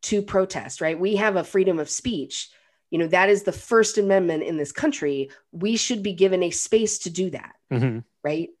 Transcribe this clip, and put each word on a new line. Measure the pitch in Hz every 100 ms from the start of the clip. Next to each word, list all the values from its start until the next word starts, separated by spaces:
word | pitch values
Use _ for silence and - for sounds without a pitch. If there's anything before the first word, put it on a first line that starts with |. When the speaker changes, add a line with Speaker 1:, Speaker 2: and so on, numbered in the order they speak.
Speaker 1:
to | - 208
protest, | 202 196 190 165 110 -
right? | 160 165
We | 185 208
have | 214 190
a |
freedom | 160 196 190 165
of | 147
speech. | - - 202 131 - - _ _ _ _
You | 165
know, | 165
that | 180 190
is | 202
the | 202
First | 160 - 226 220 -
Amendment | 202 196 175 160
in | 160 165
this | 143
country. | - 302 285 147 139 135 - _
We | 170 196 226
should | - 240
be | 202
given | 175 190 185
a | 175
space | 170 - 220 214 -
to | -
do | 170 185
that, | 135 - _ _
Speaker 2:
Mm-hmm. | 127 127 113 117 _
Speaker 1:
right? | 147 151 170 -